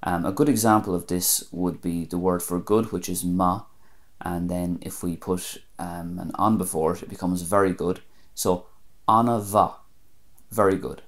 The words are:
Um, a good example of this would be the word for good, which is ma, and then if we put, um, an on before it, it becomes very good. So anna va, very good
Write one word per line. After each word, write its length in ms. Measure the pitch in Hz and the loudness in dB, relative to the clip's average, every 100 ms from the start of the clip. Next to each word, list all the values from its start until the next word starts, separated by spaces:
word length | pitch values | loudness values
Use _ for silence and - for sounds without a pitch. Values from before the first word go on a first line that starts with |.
Um, 220 | - 87 | -2 -2
a 80 | 85 | -2
good 160 | 98 147 | 0 2
example 460 | 120 113 107 107 | 4 4 4 2
of 140 | 90 87 | -4 -2
this 360 | 90 90 - - | -2 0 -2 -4
would 300 | - 90 80 | -4 -2 -2
be 240 | 90 85 | -4 -4
the 140 | 82 87 | -4 -2
word 240 | 90 90 | 0 0
for 180 | - 90 | 0 -4
good, 320 | 90 104 113 | 2 2 2
which 160 | 95 - | -4 -6
is 160 | 90 | -6
ma, 400 | 90 90 92 95 - - - - - - | -2 2 2 0 -6 -20 -20 -20 -20 -12
and 280 | - 87 87 | -8 -4 -4
then 300 | 90 87 87 | -2 -2 -4
if 220 | - 90 | -8 -8
we 140 | 92 82 | -6 -6
put, 420 | - 92 - - - - | -4 -4 -4 -14 -18 -12
um, 400 | 87 87 85 87 | -10 -8 -8 -8
an 120 | 85 | -10
on 220 | - 101 110 | 0 2 4
before 380 | 90 80 80 | 0 0 0
it, 80 | 90 | 0
it 60 | - | -6
becomes 340 | - 90 90 | -6 -2 -2
very 300 | 87 101 98 | 0 2 2
good. 280 | 90 85 92 - - - | 2 -2 -4 -8 -20 -20
So 320 | - - 90 - - - - - | -6 0 0 -2 -20 -20 -16 4
anna 300 | 113 120 117 | 4 6 0
va, 340 | 101 101 92 - - - - - - - - | 2 4 4 2 -20 -20 -20 -20 -20 -20 -14
very 260 | - 104 92 | 2 4 4
good 260 | 64 73 | -2 -10